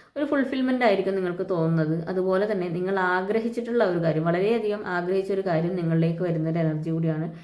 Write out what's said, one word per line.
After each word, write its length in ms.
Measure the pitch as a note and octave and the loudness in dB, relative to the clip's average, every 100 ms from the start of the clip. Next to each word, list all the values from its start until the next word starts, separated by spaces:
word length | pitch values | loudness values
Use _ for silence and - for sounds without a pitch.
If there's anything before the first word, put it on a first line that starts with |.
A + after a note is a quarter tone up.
| - C4+ | -12 -6
ഒരു 80 | |
ഫുൾഫിൽമെന്റ് 600 | D4 C#4+ B3+ C4 C4 B3+ | 0 0 0 0 0 2
ആയിരിക്കും 300 | A#3+ G3 F#3+ | 4 4 2
നിങ്ങൾക്ക് 320 | F#3+ F3+ F3+ F#3 | 0 -2 -2 -2
തോന്നുന്നത്. 580 | F3 D#3+ E3 D#3 E3 E3 | 0 2 2 2 0 -2
അതുപോലെ 440 | F#3 F#3 F#3 G#3 | -2 0 2 2
തന്നെ 160 | G3+ F3+ | 0 -2
നിങ്ങൾ 300 | E3+ F#3 G3 | -2 -2 0
ആഗ്രഹിച്ചിട്ടുള്ള 880 | F3+ F#3 F#3+ A3+ A#3 A#3 A#3 A#3+ | 2 0 0 0 -2 -4 -2 2
ഒരു 140 | G3+ F3 | 2 2
കാര്യം, 260 | E3 D#3 | 0 0
വളരെയധികം 640 | E3 F3 G3+ A#3 G#3+ G#3 - | 0 2 2 0 0 -4 -4
ആഗ്രഹിച്ച 460 | F3+ F3 F#3+ F#3+ | -4 -2 -2 0
ഒരു 80 | G3 | -2
കാര്യം 360 | F#3+ D#3+ E3+ F#3 | 0 0 0 -2
നിങ്ങളിലേക്ക് 460 | E3 D#3+ E3 E3 | 0 2 2 0
വരുന്നൊരു 360 | F3+ D#3+ D#3+ E3 | -2 -2 0 0
എനർജി 320 | D#3+ D#3 D#3+ | 0 0 -2
കൂടിയാണ്. 440 | E3 D#3+ D#3 E3 D#3+ | -2 0 -2 -4 -10